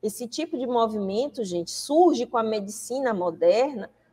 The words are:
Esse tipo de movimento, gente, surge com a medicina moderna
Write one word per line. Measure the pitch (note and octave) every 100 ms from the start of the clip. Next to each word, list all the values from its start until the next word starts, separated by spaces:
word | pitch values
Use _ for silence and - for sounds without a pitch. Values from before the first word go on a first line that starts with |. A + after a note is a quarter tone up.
Esse | G#3+ - A#3+
tipo | - D#4 D4+
de | B3
movimento, | A#3+ A3+ G#3+ G3 G3+ C#4 G#3+
gente, | G3+ F3 E3+
surge | - - D4 F4 C4+ A#3
com | A#3+
a |
medicina | A3 A3 G3 G#3 - B3+ C4+
moderna | G#3 F3 E3 E3 G3+ C4+ C4 - _ _